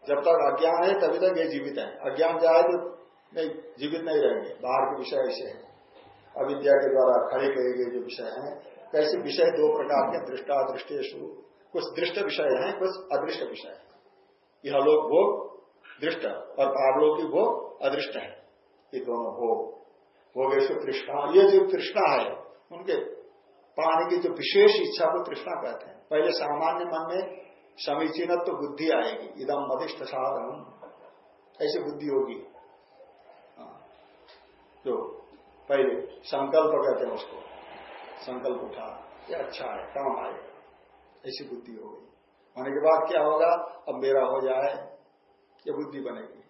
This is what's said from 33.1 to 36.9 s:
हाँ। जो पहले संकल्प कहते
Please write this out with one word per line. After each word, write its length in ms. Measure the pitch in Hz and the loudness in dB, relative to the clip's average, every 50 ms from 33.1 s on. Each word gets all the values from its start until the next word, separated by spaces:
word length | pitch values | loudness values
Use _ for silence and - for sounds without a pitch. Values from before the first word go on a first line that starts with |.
| _ _ _ - - - - - _ - | _ _ _ -20 -20 -20 -20 -20 _ -20
हाँ। 120 | - - - - - - - _ - _ _ _ - - - - _ _ _ _ _ _ _ _ _ | -20 -20 -20 -20 -20 -20 -20 _ -20 _ _ _ -20 -20 -20 -20 _ _ _ _ _ _ _ _ _
जो 100 | 135 120 - - - - - - - - - - _ _ _ - - | -4 -4 -4 -4 -8 -12 -16 -20 -20 -20 -20 -20 _ _ _ -4 0
पहले 320 | 139 139 127 - - - - - - - - | 2 4 4 2 2 -2 -6 -10 -14 -18 -10
संकल्प 480 | - - - 139 139 147 160 156 156 156 | -6 -4 -2 -2 4 4 4 6 6 2
कहते 300 | 147 139 139 | 2 2 2